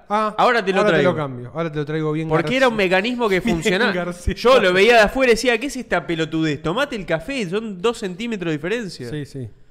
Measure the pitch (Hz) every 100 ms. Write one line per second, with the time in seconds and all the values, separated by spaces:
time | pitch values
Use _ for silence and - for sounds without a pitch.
0 | _ 208 214 - 202 233 190 190 208 160
1 | - 160 143 123 131 160 165 151 147 156
2 | 156 151 160 156 156 262 262 220 190 190
3 | 220 240 226 185 226 170 214 185 240 175
4 | 175 175 - 175 233 262 190 180 214 233
5 | 202 262 254 220 254 233 277 262 226 180
6 | - 165 160 160 160 143 151 202 285 226
7 | 170 160 160 277 185 202 226 185 214 233
8 | 196 180 240 220 170 151 165 233 196 -
9 | 120 151 135 139 117 - -